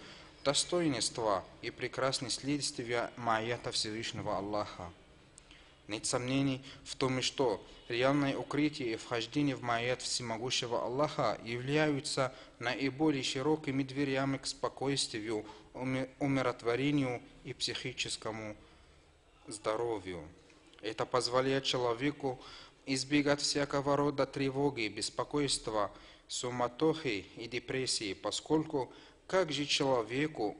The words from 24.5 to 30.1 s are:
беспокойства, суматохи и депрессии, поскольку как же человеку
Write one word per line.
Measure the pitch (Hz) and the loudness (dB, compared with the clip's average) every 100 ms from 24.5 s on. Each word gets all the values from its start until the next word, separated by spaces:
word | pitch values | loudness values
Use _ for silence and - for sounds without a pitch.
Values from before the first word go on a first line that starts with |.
| 135 143 123 110 | 2 2 2 -2
беспокойства, | 101 - - 123 147 143 - - 110 101 - - - - | -2 -4 -2 -2 0 0 0 0 0 0 -4 -18 -20 -10
суматохи | - 123 123 123 - 160 156 135 101 92 - | -6 -4 0 0 2 2 2 0 -2 -4 -10
и | 117 | -6
депрессии, | 120 - 131 127 - 107 | -6 -2 -2 0 0 -2
поскольку | 92 104 - - 156 156 139 120 - - - - | -2 -2 -4 2 2 2 -2 -4 -8 -20 -20 -2
как | 185 170 | 2 2
же | 139 | 0
человеку | 143 - 139 127 107 | 0 2 4 4 2